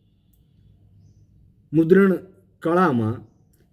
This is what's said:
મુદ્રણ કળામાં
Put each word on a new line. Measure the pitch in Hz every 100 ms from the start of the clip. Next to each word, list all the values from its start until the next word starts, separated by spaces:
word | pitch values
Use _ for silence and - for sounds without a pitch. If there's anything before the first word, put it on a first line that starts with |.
| _ _ _ _ _ _ _ _ _ _ _ _ _ _ _ _ -
મુદ્રણ | 156 165 185 196 170 - _ _ _
કળામાં | 160 175 180 120 110 127 - _ _ _ _